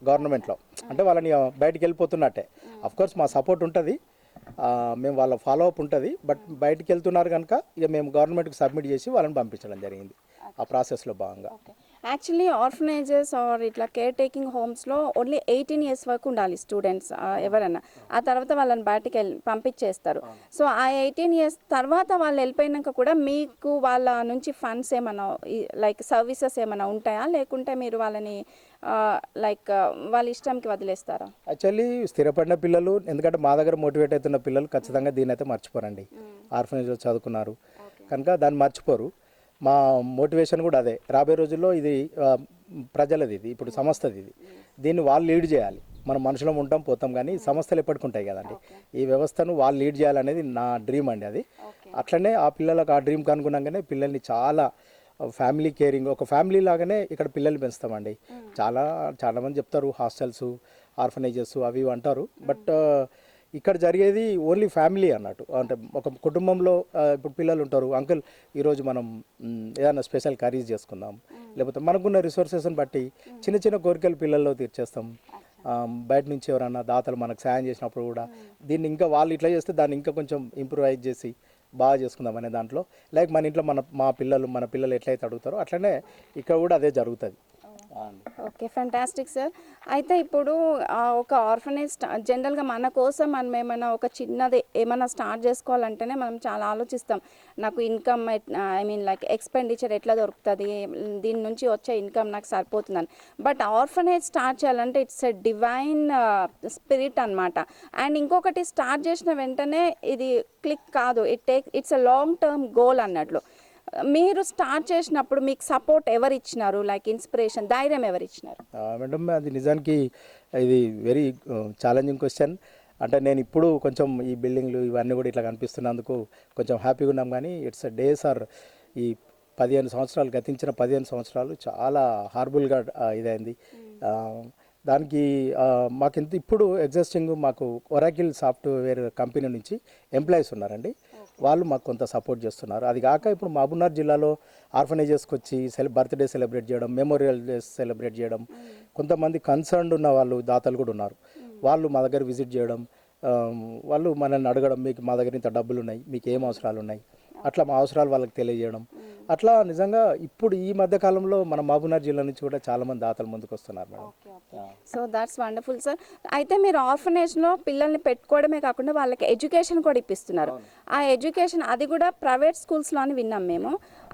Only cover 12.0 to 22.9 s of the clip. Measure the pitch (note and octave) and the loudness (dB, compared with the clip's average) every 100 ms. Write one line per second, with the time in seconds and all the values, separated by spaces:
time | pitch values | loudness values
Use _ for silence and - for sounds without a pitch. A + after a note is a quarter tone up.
12 | A#3 C#4+ - E4+ F4+ C4 B3+ B3+ D#4 D4+ | -6 -6 -2 2 2 4 2 2 -2 -2
13 | C#4 C#4+ C#4+ C4 A#3+ A#3 A#3 A3 A3+ - | 2 2 2 0 0 0 -2 -4 -6 -2
14 | A#3+ B3 C4+ C4+ C4+ B3 A#3 A#3+ - C#4 | -2 0 -2 -2 -6 -4 -4 -6 -4 -2
15 | D4+ - B3 D4 - B3 C#4 D4+ D4 C4 | 0 0 0 0 2 0 0 -2 0 -2
16 | B3+ A#3+ C#4 A#3 F#3+ F3 - G#3 G3 F#3+ | -2 -4 -2 -2 -2 -4 -6 -2 0 -2
17 | - - F#3+ G3 G3 G#3+ G3 E3+ - - | -6 -8 -4 -4 0 0 0 -2 -6 -20
18 | - - A#3+ B3+ C4 D4 C4 A#3+ G#3 G#3+ | -4 -2 0 0 0 2 2 2 2 0
19 | A#3+ A#3 G3+ - - A3 B3+ B3 G#3+ F#3 | 0 -2 -2 -4 -4 -2 -2 -2 -4 -2
20 | D#3+ D3+ A#2 A2 - - D4 A3+ C4 C4+ | -4 -4 -6 -16 -16 0 2 4 2 2
21 | C4+ C#4 E4+ E4 D#4 D#4+ _ C4+ C4 E4 | 0 0 2 4 2 -2 _ -2 2 2
22 | F#4+ F#4 D#4 C#4+ B3+ C4+ D4 D4 C#4+ | 4 2 2 2 0 2 0 0 -4